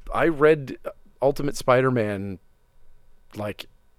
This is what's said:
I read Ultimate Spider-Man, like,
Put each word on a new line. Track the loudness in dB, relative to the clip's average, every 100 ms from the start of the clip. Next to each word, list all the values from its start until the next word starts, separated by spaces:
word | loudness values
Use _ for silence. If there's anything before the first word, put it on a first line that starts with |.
| -6
I | 0 0
read | 4 4 4 0 -10 -12 -14 -20 -2
Ultimate | -2 0 -4 -2
Spider-Man, | 2 4 4 2 -2 -4 -6 -10 _ _ _ -20 -20 -20 -20 -20 -18 -10
like, | -8 -10 -14 _ _